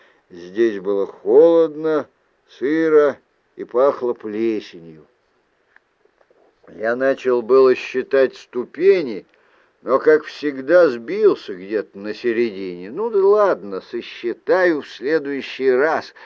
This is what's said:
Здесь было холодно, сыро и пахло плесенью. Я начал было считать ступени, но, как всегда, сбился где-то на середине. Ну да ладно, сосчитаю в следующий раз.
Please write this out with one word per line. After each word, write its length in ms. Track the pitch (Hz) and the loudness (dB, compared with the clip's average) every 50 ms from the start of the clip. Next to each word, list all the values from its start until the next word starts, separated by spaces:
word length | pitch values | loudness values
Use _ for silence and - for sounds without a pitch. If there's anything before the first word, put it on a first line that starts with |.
| _ _ _ _ _ _ | _ _ _ _ _ _
Здесь 480 | 92 87 87 90 92 107 117 117 104 98 | -20 -20 -20 -10 -2 0 0 0 0 -2
было 280 | 90 101 101 98 98 | -4 -2 -2 -2 -2
холодно, 1000 | 90 - - - 95 113 139 160 170 170 165 165 156 147 151 156 160 156 151 131 - _ _ _ _ _ _ _ _ | -4 -8 -8 -2 4 6 6 6 8 6 4 2 0 -2 -6 -6 -4 -4 -4 -4 -6 _ _ _ _ _ _ _ _
сыро 680 | - - 120 139 156 160 160 160 156 151 147 143 123 - _ _ _ _ _ _ _ | -12 -8 -6 -4 -2 -2 0 2 4 4 4 4 0 -4 _ _ _ _ _ _ _
и 80 | - - | -18 -16
пахло 480 | - - 120 135 143 139 - 127 120 117 | -6 -2 0 2 2 0 0 -4 -6 -6
плесенью. 920 | - - 110 104 107 113 113 110 104 - - - 90 82 82 80 78 76 _ _ _ _ _ _ _ _ _ _ _ _ _ _ _ _ _ _ _ _ _ _ _ _ _ _ _ _ _ _ _ _ - | -6 -8 -10 -6 -4 -2 -2 -4 -4 -8 -12 -18 -20 -20 -20 -20 -20 -20 _ _ _ _ _ _ _ _ _ _ _ _ _ _ _ _ _ _ _ _ _ _ _ _ _ _ _ _ _ _ _ _ -20
Я 260 | - - 107 113 120 | -14 -8 -6 -4 -4
начал 480 | 123 131 135 135 131 - 127 123 123 117 | -2 0 -2 -2 0 0 0 0 0 2
было 320 | 107 131 131 131 131 127 | 4 4 6 6 6 4
считать 640 | - - - - 131 127 - - 135 135 123 - | 2 -2 -6 -6 -6 -4 0 2 2 2 2 0
ступени, 880 | - - _ - 123 117 - - 139 170 196 196 185 160 123 107 90 - _ _ _ _ _ _ _ _ _ _ _ _ | -8 -20 _ -8 -8 -8 -8 -6 0 2 4 4 4 0 -4 -8 -10 -12 _ _ _ _ _ _ _ _ _ _ _ _
но, 160 | 98 123 131 | -2 -2 2
как 260 | - 151 151 - - | 4 4 4 4 2
всегда, 640 | - - - 143 147 139 131 131 135 170 180 175 156 | -4 -12 -8 -8 -6 -6 -6 0 2 4 6 6 4
сбился 680 | 123 120 117 127 175 208 220 196 147 - - - 101 | 2 -2 -6 -8 -2 2 2 2 2 2 -4 -10 -14
где-то 440 | 90 92 98 110 104 - - - 98 | -14 -10 -6 -4 -4 -6 -6 -12 -14
на 140 | 98 107 107 | -12 -12 -12
середине. 800 | - - 123 113 113 120 117 98 95 98 92 90 87 90 98 | -6 -4 -2 -2 0 -2 -2 -4 -8 -10 -10 -10 -12 -14 -12
Ну 200 | 123 175 220 233 | -10 -8 -6 -2
да 140 | - 196 190 | 0 2 2
ладно, 560 | 196 202 214 208 185 151 95 90 101 98 92 | 4 4 4 4 2 0 -2 -6 -10 -10 -12
сосчитаю 1000 | - - - 120 - - - - - 117 104 - _ - 160 185 185 180 165 143 123 | -10 -10 -10 -12 -12 -12 -14 -10 -8 -8 -8 -6 _ 0 0 2 2 2 0 -2 -6
в 60 | - | -10
следующий 840 | - - 110 139 160 160 139 139 143 135 - - - - 131 135 | -14 -10 -4 -2 -2 -2 -2 -4 -8 -8 -8 -10 -8 -2 0 2
раз. 420 | 127 127 143 160 156 120 - - - - - | 2 2 2 0 -2 -4 -6 -10 -16 -20 -20